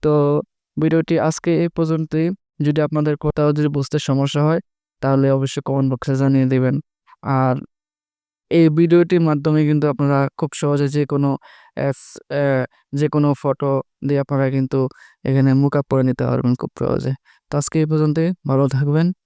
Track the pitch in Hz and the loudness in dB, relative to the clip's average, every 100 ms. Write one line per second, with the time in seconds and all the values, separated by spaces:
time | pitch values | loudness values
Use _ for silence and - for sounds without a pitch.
0 | 151 151 147 147 - _ _ - 160 160 | 2 2 2 0 -4 _ _ -2 0 0
1 | 160 165 120 160 - 160 170 - 165 160 | 0 0 0 -2 -2 0 -2 -2 -2 -2
2 | 156 156 160 196 _ _ 147 151 151 156 | -2 -2 -2 -4 _ _ 0 0 0 0
3 | 151 147 151 - 151 147 151 147 139 156 | -2 -2 -2 0 0 2 0 -2 -4 -4
4 | - 135 139 147 151 165 - _ _ _ | -2 0 0 0 0 0 -4 _ _ _
5 | 135 135 135 135 135 - 139 135 135 131 | -2 2 2 2 -2 -6 -4 -2 0 -2
6 | - 135 135 135 131 131 127 139 - _ | -4 0 2 2 2 2 0 -2 -6 _
7 | _ _ - 135 131 131 - _ _ _ | _ _ -4 0 0 -2 -6 _ _ _
8 | _ _ _ _ _ 170 160 151 170 175 | _ _ _ _ _ 4 4 4 4 4
9 | 170 180 165 147 151 151 151 151 147 135 | 4 2 2 0 0 2 2 2 0 0
10 | 143 139 139 - 147 - 143 143 143 147 | 0 2 0 -2 -6 -4 -2 0 0 -2
11 | 143 143 143 135 - - _ - 139 135 | -2 0 0 -2 -8 -20 _ -6 -4 -4
12 | - - _ 143 143 131 123 _ _ 139 | -8 -12 _ -2 0 0 -4 _ _ -2
13 | 147 151 147 139 143 131 139 135 - _ | -2 2 0 0 -2 -2 0 -2 -4 _
14 | 139 143 139 139 135 135 131 135 131 - | -2 -2 -2 -2 0 0 -2 -2 -2 -6
15 | - _ - 135 135 131 139 147 139 135 | -20 _ -2 2 4 4 2 0 0 0
16 | 131 123 123 127 123 123 - - - - | 0 0 -2 0 0 -2 -4 -6 -4 -2
17 | 127 135 _ _ _ 147 143 160 151 156 | -4 -8 _ _ _ -4 -2 -2 0 0
18 | 151 151 165 180 - 131 139 131 143 151 | 0 0 -2 -4 -2 0 2 0 0 2
19 | 170 185 | 0 -2